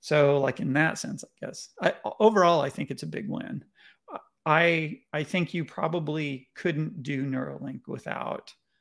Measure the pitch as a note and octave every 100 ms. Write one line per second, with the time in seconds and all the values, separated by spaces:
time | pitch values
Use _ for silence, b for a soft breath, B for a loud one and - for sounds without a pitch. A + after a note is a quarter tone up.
0 | - D3+ C#3+ C#3+ C3+ C3 - C3+ D#3+ -
1 | - - - _ - - - - F3+ -
2 | - - A3 G#3+ F3 E3+ C#3 - - C3+
3 | D#3 D#3 - - - - - b b b
4 | _ - _ _ - D#3 E3+ E3 D#3 -
5 | _ D3+ D3+ F#3 E3 F3 D3+ - E3 E3+
6 | D3+ D#3 D3+ C3 _ - F3+ D3+ D#3 F3+
7 | B2+ C#3 C#3 C3 D3 C#3 C3+ C3+ - C3+
8 | - - - - - - _ _